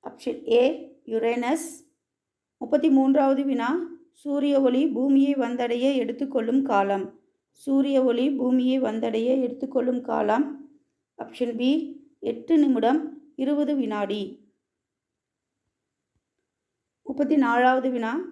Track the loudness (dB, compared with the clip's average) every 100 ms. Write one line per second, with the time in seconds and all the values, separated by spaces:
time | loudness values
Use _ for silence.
0 | -16 -10 -10 -8 0 4 4 0 -12 -20
1 | -6 -2 -2 -2 -2 -4 -4 -14 _ _
2 | _ _ _ _ _ _ -2 0 4 4
3 | 4 4 2 0 0 -2 -2 -4 -6 -14
4 | _ _ -6 -2 0 2 2 2 0 0
5 | 2 4 4 2 -2 -2 -4 0 0 0
6 | -4 -6 -4 -2 0 0 2 0 2 -2
7 | -4 -12 _ _ _ _ -2 0 2 2
8 | 2 2 0 0 0 2 2 0 -2 -2
9 | -2 -2 0 0 -2 -6 -4 -2 -2 -4
10 | -2 -2 0 0 0 -6 -18 _ _ _
11 | _ -16 -16 -6 -4 0 0 0 -2 -14
12 | _ _ -8 -8 0 4 4 4 2 2
13 | -2 -14 -18 -6 -2 0 0 -2 -2 -4
14 | -4 -4 -6 -12 _ _ _ _ _ _
15 | _ _ _ _ _ _ _ _ _ _
16 | _ _ _ _ _ _ _ _ _ _
17 | -10 -4 2 4 4 4 4 4 0 -2
18 | -4 -4 -8